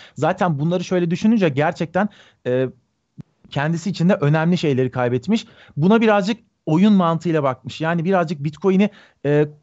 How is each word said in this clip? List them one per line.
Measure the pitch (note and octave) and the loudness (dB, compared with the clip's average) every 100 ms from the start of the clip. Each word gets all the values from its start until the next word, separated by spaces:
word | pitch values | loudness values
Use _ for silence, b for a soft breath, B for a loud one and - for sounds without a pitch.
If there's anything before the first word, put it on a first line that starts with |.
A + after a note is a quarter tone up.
| B | B
Zaten | B D#3 F#3 F#3 C#3+ | B -2 0 -2 -2
bunları | D#3 F3 | -2 -2
şöyle | F3+ F#3 F3 | -2 -2 -2
düşününce | F3 G#3+ A#3 F3+ | 0 2 2 2
gerçekten, | C3 D3+ F3 E3 F3+ G#3 b b b - | 0 -2 -2 -4 -2 -4 b b b -4
e, | B2+ C3 - _ _ _ - - _ - | -2 -2 -6 _ _ _ -20 -20 _ -10
kendisi | - D3 E3+ G3+ | -4 -2 -2 -4
için | F3 E3+ | -2 0
de | |
önemli | - C#3+ D#3 E3 F3 | 2 2 2 2 0
şeyleri | D#3+ B2+ C3 | 0 0 -2
kaybetmiş. | B2+ B2 B2 D3 A3+ - B B B | -2 -2 -2 -2 -4 -4 B B B
Buna | E3+ A3 | 2 2
birazcık | A3 G#3 F#3+ A#3 _ _ - | 4 2 0 -6 _ _ -2
oyun | D#3 G#3 | 2 4
mantığıyla | G3+ E3+ E3 F3 D#3 | 4 2 0 -2 0
bakmış. | C#3 B2 C#3+ - | 0 -4 -8 -6
Yani | D#3+ E3+ | -4 -2
birazcık | E3 F#3+ E3 D#3+ | 0 0 0 -4
Bitcoin'i, | C#3+ D3+ G3 F#3+ G3+ b b b C#3 | -8 -4 0 2 2 b b b 0
e, | D3 D3+ - | 2 0 -4